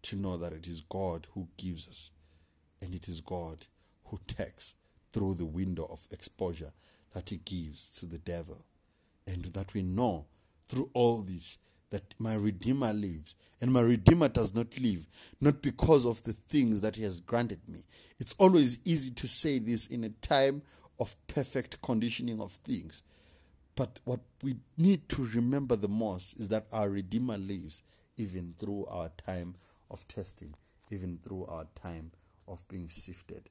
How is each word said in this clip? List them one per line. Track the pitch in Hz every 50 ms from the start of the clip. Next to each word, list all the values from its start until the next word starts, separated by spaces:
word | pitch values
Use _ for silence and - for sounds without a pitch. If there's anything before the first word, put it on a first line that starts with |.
to | - - -
know | 98 98 95 90 85
that | 85 85 80
it | 80 85
is | 90 85 80
God | - _ - 95 95 90 85 82 80 -
who | - 98 90 82 _ -
gives | 92 92 87 78 78
us, | - - - - - _ _ _ _ _ _ _ _ _ _ _ _ _ _
and | - 92 92
it | 90 -
is | - 87 80
God | 76 - 92 90 85 80 80 78 - - _ _ _ _ _ _ _
who | - - 98 -
takes | - - - - - - - - - - _ _ _ _ _ _ _
through | - - 98 95 95
the | 85 87
window | 80 78 90 95 92 90 82 80 -
of | 87 - - -
exposure | - - - - - - 95 90 85 78 80 69 - _ - - - - _ _ -
that | 92 85 -
he | 104
gives | 85 80 - 95 90 80 76 76 76 - - - -
to | -
the | 87 82 80
devil, | 82 87 87 85 82 82 76 - - _ _ _ _ _ _ _ _ _ _ _ _
and | - 92 90 85
that | 90 85 98 98 92 -
we | 104
know | 92 92 90 104 123 117 92 78 73 _ _ _ _ _ _ _ -
through | - - 127 139 135 -
all | 123 120 - 120 113
this | 101 92 92 85 85 - - - _ _ _ _ _ _
that | - 101 - - - _
my | 113 113 110
Redeemer | 107 101 107 101 87 90 113 131 139 131 113 104
lives, | 107 104 95 85 78 76 - - _ - - _ -
and | 120 123
my | 131 123
Redeemer | 117 120 123 113 95 - 160 170 160 131
does | - 123 113 95 95
not | 113 117 117 - 131
live, | 127 117 98 85 80 - - - - - - _
not | 135 143 139 143
because | - 143 - - - - 160 143 120
of | 120 113 - -
the | 117
things | 107 - - - - 151 131 117 107 101
that | 98 107 98
he | 110
has | 110 101 92 85
granted | 90 - 117 117 120 113 104 82 - -
me. | - - - _ - - - - - _
It's | - - - -
always | 196 190 190 165 143 123 120 120 -
easy | - 165 156 131 131
to | 120 - - 127
say | - - - 156 143 131
this | 110 113 120 110 -
in | - 131 123 113
a | 110
time | 107 - - - 151 139 135 139 139 143 - - - - - - _ -
of | 120 - - - _ -
perfect | - 156 131 - - 135 120 - - -
conditioning | - - 123 110 120 120 113 - 123 120 113 107
of | 104 98
things. | - - _ - 127 90 - 80 - - - _ _ - - - - - _ _ _ _ _ _ _
But | - 135 - - - _
what | 120 123 120 - _ _ _
we | - 139 131 - - _ _
need | - 165 190 202 151 - -
to | - - 131
remember | 113 110 117 120 123 135 143 139 123 120
the | 104 101 101
most | 101 110 113 107 92 90 - - - -
is | 110 98
that | 107 107 107 -
our | - 110 104 101
Redeemer | 98 101 95 92 101 117 127 127 110 101
lives | 95 95 101 92 85 78 76 - _ _ _ _ _ _ _
even | - 113 95 90 92 87 85 82 -
through | - 101 101 101 -
our | - - 90 82 82 - - -
time | - 92 90 87 87 90 - - - _ _ _ _
of | - 98 - _
testing, | - - 95 - - - - 73 76 - _ _ _ _ _ -
even | 107 98 90 92 85 82
through | 82 113 101 92 90
our | - 80 80 80 78 _ -
time | - 90 85 82 80 82 - _ _ _ _ _ _ -
of | 95 85 -
being | _ 95 92 87 82
sifted | - - - - 90 - - - - - - -